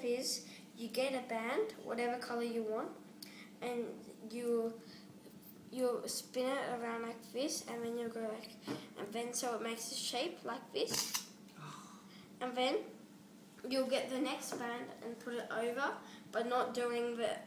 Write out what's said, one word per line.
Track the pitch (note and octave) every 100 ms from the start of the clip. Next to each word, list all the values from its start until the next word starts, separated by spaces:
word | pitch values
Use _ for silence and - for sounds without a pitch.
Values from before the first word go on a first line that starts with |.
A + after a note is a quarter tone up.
is | A#3+ A#3+ C#4+ - - - - -
you | A3+
get | A#3+ C4+ C4
a | -
band, | A3+ A3+ D4 A4 -
whatever | - A#3 A#3+ A#3+
colour | - A#3+
you | A#3 A3+
want, | G#3+ A3 D4 - - - - - - -
and | A#3+ A#3+ A3+ - - - A3
you, | A#3 A#3+ A#3 A3+ A3+ - - - - - - - - -
you'll | B3+ B3+ A#3 -
spin | - - B3 B3+
it | C#4 - A#3+
around | A#3 A#3
like | A#3 A#3 -
this, | A3+ D4 E4+ -
and | A#3
then | A#3 A#3
you'll | A#3
go | A3+
like, | A3 A3 - - - - - -
and | G3+
then | A3 A#3+
so | A#3+ B3 A3+
it |
makes | A3+ A3+ -
a | C4
shape | - B3 E4 - A#3+
like | B3 -
this. | - E3 - - - - - - - - - - - - - - -
And | B3+ B3
then | B3+ F4 - - - - - - - - B3+
you'll | C4 B3
get | B3 -
the | B3+
next | C4 D4 - -
band | A#3+ A#3+ C4 -
and | A3+ A#3
put | -
it | A#3+ -
over, | G#3+ A#3 A#3+ D4 - - - -
but | A3 A#3
not | B3 A#3 A#3+
doing | A#3+ A#3+ A#3+ A#3
the, | A3 -